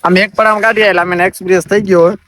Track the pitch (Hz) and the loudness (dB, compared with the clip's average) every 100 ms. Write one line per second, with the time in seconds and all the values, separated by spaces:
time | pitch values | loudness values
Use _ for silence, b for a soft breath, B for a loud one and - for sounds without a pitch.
0 | 175 185 208 - 220 214 220 220 214 180 | 2 0 0 0 0 0 0 0 0 0
1 | 175 180 180 - 185 185 - 202 202 175 | -2 -2 -2 -4 -2 -2 0 -4 0 2
2 | 170 202 | 2 0